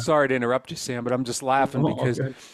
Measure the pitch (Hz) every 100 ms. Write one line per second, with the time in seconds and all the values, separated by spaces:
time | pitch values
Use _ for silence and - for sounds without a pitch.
0 | 117 151 139 131 120 131 - 165 - 123
1 | 120 123 123 120 131 135 135 135 151 -
2 | 131 117 131 - -